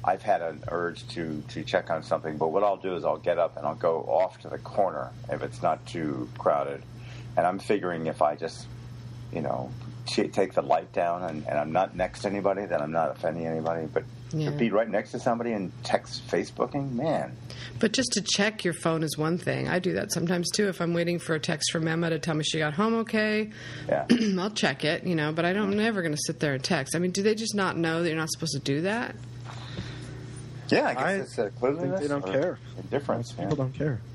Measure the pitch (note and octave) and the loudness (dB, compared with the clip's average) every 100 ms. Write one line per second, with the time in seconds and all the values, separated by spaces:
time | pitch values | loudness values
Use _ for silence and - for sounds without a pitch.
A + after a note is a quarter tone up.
0 | - G2 A2 F2+ E2 D2+ D#2+ E2+ E2+ D#2 | 2 2 2 2 2 -4 -2 0 0 -4
1 | - E2+ D#2+ D2+ C#2+ - - F#2 - D#2+ | -8 -4 -2 -4 -6 -8 2 0 2 -2
2 | D#2+ D#2+ D#2+ D2+ D#2+ E2+ G#2 F#2 F#2 F2 | 0 -2 0 0 2 4 4 2 -2 0
3 | D#2 D2+ E2+ E2+ E2 - D2 E2 F2 D#2+ | 0 0 2 2 2 0 -4 0 2 2
4 | - D#2 F#2 - D#2 C#2+ - - G2 D2 | 2 2 2 -2 -10 -10 -4 0 0 0
5 | B1+ - - D2 D2 - F2 D#2 - F2 | -6 -8 -6 -4 -4 -2 0 0 -2 -4
6 | D#2 C2+ A#1+ - F#2 D2 C#2 C#2 - - | -2 -2 -6 0 2 4 2 -4 -10 -14
7 | - - - - E2+ F#2+ - G#2 F2+ E2+ | -14 -14 -4 2 2 2 2 2 2 0
8 | D#2+ D2+ D2+ D2 D#2+ - - - - - | -2 2 2 2 -4 -6 -12 -12 -12 -12
9 | - - - E2+ D2 B1+ B1+ - - - | -12 -12 -6 -4 -2 -2 -2 -8 -10 -10
10 | - - G2 - F#2+ - C#2+ D#2 F2+ - | -4 0 0 2 2 2 4 2 2 0
11 | E2+ F2 F2+ D#2 D2 C#2+ D2+ E2 F#2+ F2 | 0 0 -2 -4 0 0 2 2 2 0
12 | F#2 - G#2 G2+ G2 G2 G2+ E2+ D2+ D#2+ | -2 0 -2 2 2 2 0 0 2 2
13 | D#2 C2 E2 E2 E2 D#2+ D#2+ E2 D#2+ - | 0 0 -2 -2 -2 0 0 -2 0 -2
14 | - - - D#3 D3 D3 A#2 G2 A2+ G2+ | -4 -12 -6 -2 -2 2 4 4 2 0
15 | A2+ B2 B2 A#2 A#2+ A2 F2+ - - - | -2 -2 0 2 0 -2 -2 -6 -2 -2
16 | - - - F2 - - A#2+ C#3+ C#3 A#2+ | -2 -10 0 0 0 -2 -2 0 -2 0
17 | D#3 A#2 C2 B2+ - - - - A3 A3 | 0 0 -2 -8 -12 -12 -10 0 0 2
18 | B3 - - - G3+ G#3+ F3+ D#3+ E3+ D#3+ | 0 0 0 2 2 2 -4 0 0 2
19 | D#3+ C#3 D#3 F3 - C3 C3 E3+ F3+ E3+ | 0 0 0 0 0 -2 0 0 2 0
20 | - F3 E3+ F3 E3+ - G3+ F3 E3+ E3+ | 0 0 2 0 0 0 0 0 0 2
21 | E3+ F3 - D#3 - D#3+ - E3+ D#3+ E3 | 2 0 0 -2 0 0 0 2 2 2
22 | E3+ D#3+ D#3+ D#3 D#3 D#3+ D3+ D3 G#3+ A3+ | 2 0 2 0 2 2 0 2 2 2
23 | A3 A3 G#3+ G#3+ G#3+ - - - - - | 2 2 2 2 0 -6 -12 -10 0 0
24 | - A#3+ A3 F#3+ G3 G#3+ E3+ C3+ D3 E3 | 4 4 4 2 0 2 2 4 2 2
25 | F3+ E3 D3+ D#3+ E3+ F#3+ G#3 G3+ A3 G#3+ | 2 2 2 2 2 4 2 4 2 2
26 | E3 D3 - D#3 D#3 C3+ - E3+ C3 E3 | 0 0 -2 0 0 0 2 0 2 2
27 | F3+ F3+ G3+ G#3+ A3 G#3 F#3 D#3 E3 E3 | 2 4 2 2 0 2 2 2 2 2
28 | E3+ D#3+ D3+ - D#3+ C#3 C3+ C#3 F3+ A3 | 2 2 0 -2 -2 -2 0 2 2 0
29 | - - - - - - - - - - | -2 -8 -12 -12 -12 -12 -10 -8 -8 -8
30 | - - - - - - - G3 C#4+ B2 | -10 -10 -12 -12 -12 -12 2 4 4 2
31 | C#3 G3 - - G#2 - B2 D3 C#3+ C#3+ | 2 0 -4 -2 -2 2 0 2 0 0
32 | C#3+ C#3+ F#2+ C3+ F3 C3 - - - A2+ | 0 0 0 0 0 -2 -10 -12 -4 -4
33 | - G2+ A#2+ - F#2 D3 C3 C3 D3+ A#2 | -2 -2 -4 -6 -2 0 -2 0 -2 -2
34 | - | -6